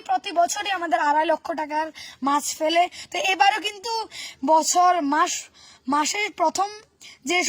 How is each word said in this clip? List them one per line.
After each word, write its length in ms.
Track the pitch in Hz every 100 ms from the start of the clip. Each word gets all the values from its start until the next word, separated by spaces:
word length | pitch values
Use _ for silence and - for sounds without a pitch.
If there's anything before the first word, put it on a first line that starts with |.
| 440
প্রতি 220 | 370 403 330
বছরই 300 | 349 415 403 359
আমাদের 220 | 339 339 294
আড়াই 180 | 302 320
লক্ষ 140 | 311 - 311
টাকার 260 | 302 302 320 - - - 262
মাছ 160 | 285 - -
ফেলে। 260 | 311 339 349 - -
তো 60 | 359 381
এবারও 260 | 370 403 427 415
কিন্তু 260 | 415 453 453 427 - - - 269
বছর 400 | 320 302 359 359 359 285
মাস, 200 | 294 349 - - _ - - -
মাসের 360 | 285 294 415 415 -
প্রথম 300 | 320 330 403 427 - _ - - 262
যে 80 | 359